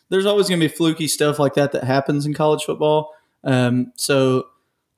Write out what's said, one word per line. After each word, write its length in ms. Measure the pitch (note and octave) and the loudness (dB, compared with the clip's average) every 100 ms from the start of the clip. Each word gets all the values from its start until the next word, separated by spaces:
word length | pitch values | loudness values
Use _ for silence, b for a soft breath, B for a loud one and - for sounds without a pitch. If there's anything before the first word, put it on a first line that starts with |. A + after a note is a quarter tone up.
| - | -4
there's 160 | F#3+ G3+ | -2 0
always 240 | G#3 F#3+ | 2 2
gonna 100 | F3 | 0
be 80 | D#3 | 0
fluky 400 | - E3 D#3+ D3+ | 0 -2 0 -4
stuff 320 | - D3 D3 | 0 0 2
like 160 | C#3 C#3+ | 0 2
that 160 | C#3 | 0
that 120 | - | -2
happens 420 | B2 C3+ C#3 C#3+ D3 | -2 0 0 -2 -2
in 80 | |
college 300 | C#3+ D3+ D3+ | 0 0 0
football. 480 | - D#3+ D3+ D3+ D3+ B B B | -2 -2 0 0 -2 B B B
Um, 480 | C#3+ B2+ B2 B2 B2 - | -2 0 2 0 -4 -6
so, 520 | - C3+ C3 B2+ - _ _ _ _ | 0 2 2 0 -4 _ _ _ _